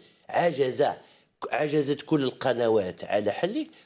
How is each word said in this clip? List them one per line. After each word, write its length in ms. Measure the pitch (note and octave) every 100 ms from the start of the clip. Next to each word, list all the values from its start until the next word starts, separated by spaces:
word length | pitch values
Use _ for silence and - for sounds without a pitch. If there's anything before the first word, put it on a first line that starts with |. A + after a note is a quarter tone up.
| - _ -
عجز، 560 | - E3+ C3+ C3 A#2+ C3+ - - - _ _ -
عجزت 500 | A#2+ D3+ D3+ C3+ C#3+
كل 220 | - D#3
القنوات 800 | C3 - C3+ A#2 A#2 A2 F#2 F2
على 280 | - G2 G#2
حله، 360 | - F3 C4 D#4 -